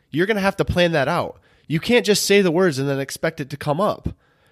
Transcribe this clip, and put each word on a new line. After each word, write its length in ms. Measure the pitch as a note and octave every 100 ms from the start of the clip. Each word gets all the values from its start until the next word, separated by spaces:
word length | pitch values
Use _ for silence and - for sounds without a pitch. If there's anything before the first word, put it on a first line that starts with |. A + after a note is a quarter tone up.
| _
You're 140 | C#3 G3
gonna 160 | G#3
have 160 | F#3+ -
to 80 | D3+
plan 260 | F3+ F3
that 160 | D#3+ C3
out. 320 | E3+ G#2+ - _ _ -
You 120 | D#3
can't 260 | - A#3+ G3
just 200 | G3+ -
say 160 | G3+
the 100 | F#3
words 260 | D#3+ F#3 C3
and 120 | C#3
then 100 | C3+
expect 400 | C3+ - D#3+ D#3+
it 100 | C3+
to 60 | C#3+
come 220 | D3+ D3
up. 300 | G3+ - - - _ _ _